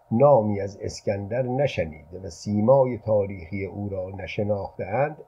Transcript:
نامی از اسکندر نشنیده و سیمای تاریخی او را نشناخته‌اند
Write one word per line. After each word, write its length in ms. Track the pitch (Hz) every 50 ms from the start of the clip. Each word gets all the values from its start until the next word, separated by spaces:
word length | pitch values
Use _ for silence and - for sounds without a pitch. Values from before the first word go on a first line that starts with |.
| _ _
نامی 500 | 113 113 135 147 143 120 107 104 104 98
از 180 | 98 101 98 - 107
اسکندر 600 | 101 - - - 113 104 98 101 98 110 123 131
نشنیده 800 | 123 123 131 147 131 - - 87 80 76 - - - 90 92 95
و 60 | 95
سیمای 680 | - - - 104 104 104 104 117 135 139 131 127 123 104
تاریخی 680 | - 107 110 104 98 98 101 98 82 - 98 95 98
او 240 | 95 87 101 101 101
را 220 | 95 95 92 92
نشناخته‌اند 1040 | 95 92 90 92 - - 107 101 104 98 95 90 - - 104 92 101 120 139 151 156 - -